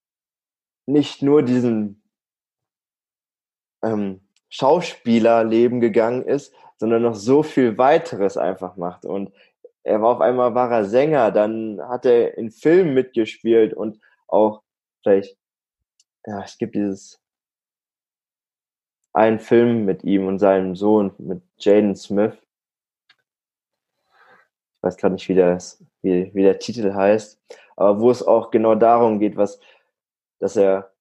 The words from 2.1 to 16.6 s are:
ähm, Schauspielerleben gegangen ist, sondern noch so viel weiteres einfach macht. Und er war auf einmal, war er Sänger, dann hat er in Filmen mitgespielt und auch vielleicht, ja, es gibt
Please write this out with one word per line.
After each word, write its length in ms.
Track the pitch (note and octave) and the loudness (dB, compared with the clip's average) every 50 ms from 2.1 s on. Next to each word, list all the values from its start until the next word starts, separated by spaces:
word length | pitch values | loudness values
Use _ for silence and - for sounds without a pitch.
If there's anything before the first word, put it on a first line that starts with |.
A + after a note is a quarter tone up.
| _ _ _ _ _ _ _ _ _ _ _ _ _ _ _ _ _ _ _ _ _ _ _ _ _ _ _ _ _ _ _ _ _ _ A2 | _ _ _ _ _ _ _ _ _ _ _ _ _ _ _ _ _ _ _ _ _ _ _ _ _ _ _ _ _ _ _ _ _ _ -6
ähm, 380 | A2+ A2 G#2 G2+ G2 F#2+ F#2+ _ _ _ _ _ _ | -6 -4 -4 -6 -8 -10 -12 _ _ _ _ _ _
Schauspielerleben 1300 | - - C3+ C3+ E3 F3+ F3 - - - _ A#2+ A#2 A2+ A2 A#2 A#2 A2+ A2+ A2+ A2+ A#2 A#2+ A#2+ B2 B2 | -8 -2 0 2 2 2 -2 -6 -12 -8 _ 0 2 4 4 4 4 2 2 2 2 2 2 2 2 0
gegangen 420 | A#2 A#2 G2 A2+ A2 A#2 B2 B2+ - | -2 0 2 0 0 0 -2 -4 -4
ist, 320 | F2 B2+ C#3+ - - _ _ _ - _ | -4 -4 -4 -6 -10 _ _ _ -20 _
sondern 240 | _ G#2+ A2+ A#2 A#2 A#2+ | _ -2 -2 0 0 0
noch 120 | A#2 A2 | -2 -4
so 280 | G2+ G2+ B2 C3+ D3+ D3+ | -4 0 2 2 2 2
viel 340 | D#3 - C#3 B2+ A2+ G2+ | 0 0 0 0 0 2
weiteres 600 | G#2+ B2+ C#3 D#3+ E3 - - - F#2+ G2 F#2+ - | 2 2 4 4 2 0 -6 -6 -4 -4 -4 -2
einfach 400 | - F2 F2+ F#2+ - F#2 F2+ - | -2 -4 -4 -4 -6 -12 -14 -12
macht. 280 | F#2+ F2 F2 F2 - - | -10 -10 -10 -10 -12 -12
Und 280 | - F#2 G2 G2 G2 _ _ _ _ _ _ - - _ _ _ | -10 -8 -8 -8 -10 _ _ _ _ _ _ -20 -20 _ _ _
er 180 | - G#2 G#2+ | -4 -2 2
war 140 | A2 A#2 A#2+ | 2 0 2
auf 60 | - | 2
einmal, 340 | D#2+ A#2+ B2+ B2+ B2 A#2+ A2 | 0 0 0 0 -2 0 0
war 160 | B2 B2 A#2 | -2 -2 0
er 140 | A#2+ A2+ G2+ | -2 -2 -2
Sänger, 460 | G2 A2+ B2+ C#3+ D#3+ D#3 C3+ A2+ G2+ | 0 0 0 0 2 2 0 0 2
dann 500 | F#2 G#2 G#2+ A2 A2+ A2+ A2 A2 G#2 F2 - | 2 0 0 0 -2 -6 -8 -10 -10 -12 -10
hat 180 | B2 B2 B2 - | -10 -10 -2 0
er 320 | B2+ A#2+ A#2+ G2 - - | 2 2 2 2 -2 -4
in 120 | F2+ A#2 A2 | -8 -10 -12
Filmen 440 | - _ - D3+ E3+ F#3 F#3+ D3+ C3 | -12 _ 0 2 2 4 2 2 0
mitgespielt 800 | C3 B2+ - - A#2 A2 - - - - A#2 A2+ A2+ A2 A2 - | -2 -2 -2 -4 -4 -4 -4 -8 -6 -2 2 4 4 4 2 0
und 260 | - G#2+ A2 G#2+ _ _ _ _ _ _ | -6 -8 -10 -10 _ _ _ _ _ _
auch 360 | - - G2+ G#2+ A2 G#2+ - _ _ _ _ _ _ _ _ _ | -2 2 2 2 2 0 -6 _ _ _ _ _ _ _ _ _
vielleicht, 340 | G#2+ G2 G2 G2+ - - _ _ _ _ _ _ _ _ _ _ _ _ _ _ _ _ _ - | 2 2 2 0 -6 -14 _ _ _ _ _ _ _ _ _ _ _ _ _ _ _ _ _ -16
ja, 160 | A2 G#2 G2+ F#2+ | -14 -14 -14 -14
es 140 | - - | -16 -10
gibt 180 | _ | _